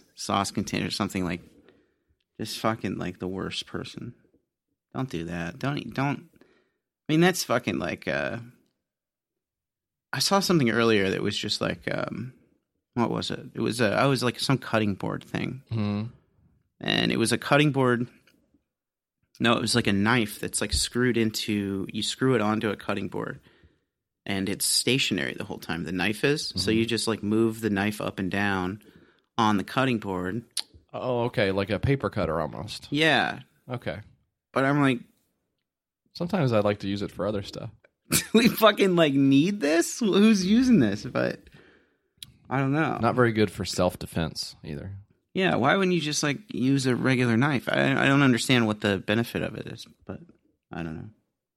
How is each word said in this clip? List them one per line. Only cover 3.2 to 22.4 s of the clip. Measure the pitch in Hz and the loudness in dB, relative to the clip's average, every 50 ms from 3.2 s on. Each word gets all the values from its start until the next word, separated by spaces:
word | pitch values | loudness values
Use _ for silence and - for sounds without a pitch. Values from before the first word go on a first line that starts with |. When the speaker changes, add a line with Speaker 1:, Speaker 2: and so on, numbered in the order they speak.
| 92 92 | -8 -8
Speaker 1:
worst | 95 92 87 87 85 - - | -6 -6 -6 -8 -8 -10 -10
person. | - - 90 - - - - - 120 - _ _ _ _ _ _ _ _ _ _ _ _ _ _ _ - | -10 -10 -10 -10 -12 -14 -14 -14 -14 -16 _ _ _ _ _ _ _ _ _ _ _ _ _ _ _ -10
Don't | 131 131 - | -8 -8 -6
do | - 80 165 | -6 -8 -8
that. | 170 - - 170 170 - 135 | -6 -6 -8 -8 -8 -8 -8
Don't, | - 135 147 139 - - - | -6 -6 -6 -6 -8 -8 -4
don't. | - 135 143 139 - - - _ _ _ _ _ _ _ _ _ _ _ _ _ _ _ - | -2 -2 -2 -2 -6 -8 -16 _ _ _ _ _ _ _ _ _ _ _ _ _ _ _ 0
I | 156 | 2
mean, | 160 | 4
that's | 175 185 180 - - | 4 4 4 2 -2
fucking, | - 117 127 - 113 92 - | 0 0 0 0 -2 -2 -2
like, | 87 78 - - - - | -2 -4 -6 -6 -4 -4
uh, | 67 71 71 65 98 117 117 123 - _ _ _ _ _ _ _ _ _ _ _ _ _ _ _ _ _ _ _ _ _ _ _ _ _ _ _ _ _ _ _ | -2 -2 -2 -4 -4 -8 -10 -14 -20 _ _ _ _ _ _ _ _ _ _ _ _ _ _ _ _ _ _ _ _ _ _ _ _ _ _ _ _ _ _ _
I | - 139 | -6 -4
saw | - - 196 196 | 0 2 2 2
something | 185 - 185 160 127 117 | 4 4 4 4 4 4
earlier | - 117 117 113 110 101 98 95 | 4 4 4 4 4 4 4 2
that | 95 92 - | 0 -2 -2
was | 101 101 | -4 -4
just, | - - 110 - - | -4 -4 -4 -4 -2
like, | 110 98 87 - - - - | -2 -2 -2 -4 -6 -6 -6
um, | - - - - - 117 131 - _ _ _ _ _ _ _ _ _ _ _ - | -4 -4 -6 -6 -8 -10 -10 -12 _ _ _ _ _ _ _ _ _ _ _ -4
what | 120 120 117 | -2 -2 0
was | 113 107 98 - | -2 -2 -4 -6
it? | - - - - - | -8 -10 -10 -10 -6
It | - | -4
was | 117 120 113 117 | -2 -2 0 2
a, | 120 101 - | 2 2 4
I | - 123 | 4 4
was, | 143 139 117 123 | 4 2 2 0
like, | 123 113 - | -2 -2 -2
some | - - 135 120 | 0 0 0 0
cutting | - - - 110 110 101 95 | 0 0 0 0 2 0 -2
board | - - 107 98 - - | -4 -4 -6 -6 -8 -8
thing. | - - - - - 127 131 - - | -8 -6 -6 -4 -6 -8 -10 -10 -8
Speaker 2:
Mm-hmm. | 113 110 104 104 104 104 110 123 - - _ _ _ _ _ _ _ _ _ _ _ - | -4 -4 -2 -2 -2 -4 -6 -8 -10 -16 _ _ _ _ _ _ _ _ _ _ _ -8
Speaker 1:
And | - - 52 - - 117 123 | -4 -2 0 0 2 0 0
it | 120 | 0
was | 117 107 117 | 0 0 0
a | - | -2
cutting | - - 143 143 151 151 127 | 0 2 2 4 4 4 2
board. | 135 131 123 120 117 123 - - _ _ _ _ _ _ _ _ _ _ _ _ _ _ _ _ _ _ _ _ _ _ _ _ - | 2 2 2 2 0 -2 -4 -10 _ _ _ _ _ _ _ _ _ _ _ _ _ _ _ _ _ _ _ _ _ _ _ _ -2
No, | 120 117 117 | 0 2 2
it | - | 2
was, | 117 107 - | 0 0 0
like, | 120 - | 0 2
a | 113 101 | 2 2
knife | 98 101 110 123 123 107 101 - - | 2 2 2 2 2 0 -2 -4 -8
that's, | - 104 - - | -8 -6 -6 -4
like, | 107 101 - | -4 -2 -2
screwed | - - - - 120 123 123 113 | -2 -2 -2 -2 0 0 2 2
into, | 117 113 110 107 - - - 107 104 101 98 98 95 98 - - | 2 0 0 -2 -4 -4 -2 -2 -2 -2 -2 -4 -4 -6 -6 -6
you | 107 101 | -6 -6
screw | - - - 127 131 131 | -6 -4 0 0 2 2
it | 110 | 2